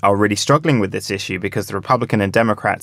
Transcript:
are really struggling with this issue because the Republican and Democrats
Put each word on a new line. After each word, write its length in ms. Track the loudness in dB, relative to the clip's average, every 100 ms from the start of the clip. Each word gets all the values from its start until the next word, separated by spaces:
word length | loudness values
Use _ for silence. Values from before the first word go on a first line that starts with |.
are 120 | 2 4
really 220 | 2 0
struggling 420 | 2 2 2 2
with 140 | 0
this 180 | -4 -6
issue 260 | -6 -6 -6
because 300 | -6 -6 -6
the 80 | -4
Republican 460 | 0 0 0 0
and 100 | 2
Democrats 460 | 2 2 0 -2 -2